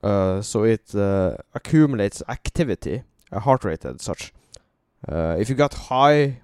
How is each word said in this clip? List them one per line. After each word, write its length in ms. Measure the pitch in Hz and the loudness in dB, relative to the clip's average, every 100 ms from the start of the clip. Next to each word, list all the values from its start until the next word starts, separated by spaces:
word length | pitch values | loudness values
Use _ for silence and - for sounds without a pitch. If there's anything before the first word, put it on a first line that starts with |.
Uh, 380 | 98 101 95 95 | 0 0 2 -2
so 220 | 98 113 | -4 0
it, 300 | 110 110 _ 101 | 2 0 _ -2
uh, 400 | 101 98 92 57 - - | 0 2 0 -4 -12 -14
accumulates 640 | - 156 151 123 101 - - | 0 4 4 4 -2 -2 -10
activity, 720 | 113 - - 151 92 - 98 - _ _ | -8 -8 -4 -2 -2 -4 -8 -10 _ _
uh, 80 | 98 | -6
heart 240 | 131 131 | 0 0
rate 200 | 101 80 69 | 0 -6 -8
and 140 | 64 | -12
such. 300 | - 80 - _ _ - _ _ _ _ - | -8 -10 -10 _ _ -20 _ _ _ _ -8
Uh, 280 | 78 82 82 | -2 0 0
if 100 | 113 | -2
you 60 | 131 | 2
got 180 | 143 - - | 0 0 -4
high 480 | 127 143 147 143 123 | 4 6 6 2 -2